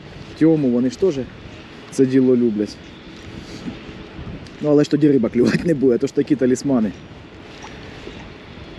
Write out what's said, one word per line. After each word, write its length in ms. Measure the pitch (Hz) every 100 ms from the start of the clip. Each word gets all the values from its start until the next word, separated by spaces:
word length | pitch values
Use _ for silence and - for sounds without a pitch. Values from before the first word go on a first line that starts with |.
| - - - -
Тьому, 300 | 160 160 135
вони 200 | 120 127
ж 100 | -
теж 160 | 190 139 117 - - - - - -
це 140 | - 131
діло 300 | 131 127 123
люблять. 420 | 120 107 104 - - - - - - - - - - - - - - - - - - -
Ну, 80 | 151
але 140 | 147
ж 80 | 147
тоді 200 | 147 151
риба 180 | 139 110
клювати 300 | 117 - -
не 100 | 175
буде, 240 | 147 131 117
то 100 | 135
ж 80 | -
такі 200 | 127 143
талісмани. 560 | 127 127 143 127 107 - - - - - - - - - - - - - - - - - -